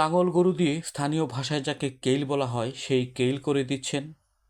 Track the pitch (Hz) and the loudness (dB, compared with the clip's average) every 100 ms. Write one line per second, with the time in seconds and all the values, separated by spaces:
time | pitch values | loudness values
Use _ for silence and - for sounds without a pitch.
0 | 156 175 180 170 180 160 160 160 - - | 4 4 4 4 4 4 0 0 -6 -4
1 | 143 156 151 120 131 151 147 139 139 127 | -2 0 -2 -4 -2 -2 -2 -4 -4 -2
2 | 131 139 139 143 127 120 113 135 - 131 | 0 2 0 -2 -2 -2 -4 -6 0 0
3 | 123 127 123 139 151 139 131 135 - 143 | 0 0 0 0 0 0 0 -4 -4 -6
4 | 151 156 _ _ | -6 -14 _ _